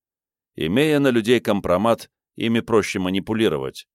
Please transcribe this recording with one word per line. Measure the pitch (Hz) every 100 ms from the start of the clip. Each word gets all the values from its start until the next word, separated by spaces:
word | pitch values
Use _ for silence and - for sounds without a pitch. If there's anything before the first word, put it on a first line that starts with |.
| _ _ _ _ _
Имея | - 80 113 156 147
на | 139
людей | 120 107 120
компромат, | - 101 - 90 113 110 - _ _ -
ими | 113 117
проще | - 113 90 98
манипулировать. | 90 95 - 110 107 73 65 - -